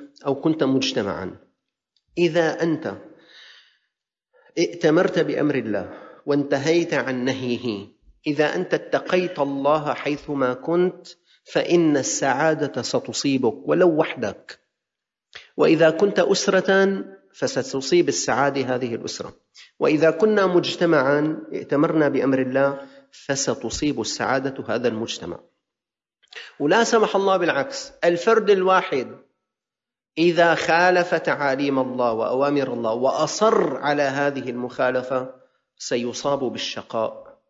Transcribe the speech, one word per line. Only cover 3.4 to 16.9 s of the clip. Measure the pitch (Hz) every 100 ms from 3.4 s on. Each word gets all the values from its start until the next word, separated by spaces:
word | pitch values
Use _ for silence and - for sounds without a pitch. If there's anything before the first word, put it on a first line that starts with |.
| - - _ _ _ _ _ _ _ _ _ 165
ائتمرت | 170 - 160 160 190 170
بأمر | 143 135 147 135
الله | 110 101 90 - - - 147
وانتهيت | 143 139 139 151 170 165
عن | 143 123 127 127
نهيه، | 131 127 117 123 101 95 _ _ _ 156
إذا | 143 151 180
أنت | 175
اتقيت | 165 - 143 - 185 180 151
الله | 139 139 139 156 147
حيثما | 127 143 143 - 139 127
كنت، | 123 - 175 180 180 - - _ _ -
فإن | 160 - 175 160 139
السعادة | 123 - 143 127 160 156 143 127
ستصيبك | - 127 - - 143 131 120 - -
ولو | 160 180
وحدك. | 156 156 131 104 - - - _ _ _ _ _ _ _ - - -
وإذا | 160 160 160
كنت | 160 202 -
أسرة | 160 190 - 190 185 190 196